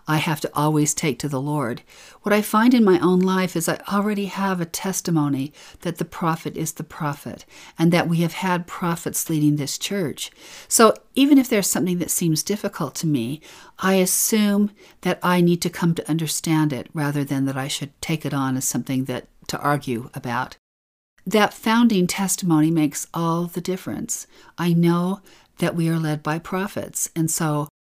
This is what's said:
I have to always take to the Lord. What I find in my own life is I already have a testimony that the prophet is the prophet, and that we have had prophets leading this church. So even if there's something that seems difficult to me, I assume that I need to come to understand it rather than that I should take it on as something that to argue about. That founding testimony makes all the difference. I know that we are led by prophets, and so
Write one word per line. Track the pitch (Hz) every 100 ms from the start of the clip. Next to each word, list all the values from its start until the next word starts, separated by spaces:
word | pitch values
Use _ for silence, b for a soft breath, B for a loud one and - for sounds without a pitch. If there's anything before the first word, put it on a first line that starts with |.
| -
I | 156
have | 175 147
to | -
always | 147 151 151 147
take | - 160 -
to | 143
the | 135
Lord. | 143 147 117 120 B B B B
What | 156
I | 208
find | 208 214 240
in | 247
my | 202 180
own | 175 180
life | 185 190 180 170
is | 170
I | - -
already | 202 208 202 190
have | 185 196 180
a | 165
testimony | - 196 180 185 160 143 135 135 B B B
that | 175 165
the |
prophet | 165 - 175 165 151
is | - 160
the | -
prophet, | 156 - 147 147 - - - B B -
and | 170
that | 170 165
we | 165
have | 165
had | - 190 175 175
prophets | - 175 165 147 - -
leading | 156 147 147
this | 135 -
church. | - 202 147 - - B B B B
So | - 220 - _
even | 254 277 269
if | 240
there's | 214 -
something | 180 185 180
that | -
seems | - 170 156
difficult | - 208 - - 139 -
to | 160
me, | 139 117 151 B B B -
I | 190
assume | 190 185 - - 220 208 202 208 b b b
that | 180 -
I | 180 180
need | 175 170
to | 170
come | - 165
to | 165 -
understand | 160 151 - 165 156 151
it | 123 -
rather | 165 143 147
than | 139 135 135
that | 135
I | 135
should | - 139 -
take | - 156 139
it |
on | 139 131 131
as | -
something | 127 131 131 131
that | 123 - _ -
to | -
argue | 143 139 135 113 143
about. | 131 127 120 127 - _ _ _ _ _ _
That | - 214 202
founding | - 226 226 240 190 175
testimony | - 190 - 180 156 160
makes | 165 147 - -
all | 165 165 170
the | 175 180
difference. | 170 185 - - 226 - - b b -
I | 175
know | 170 170 175 180 196 b b b -
that | 170 165
we | 165
are | 165
led | 156 151
by | 156 160
prophets, | - 185 196 - - - -
and | 165 160
so | - 160 147 147 _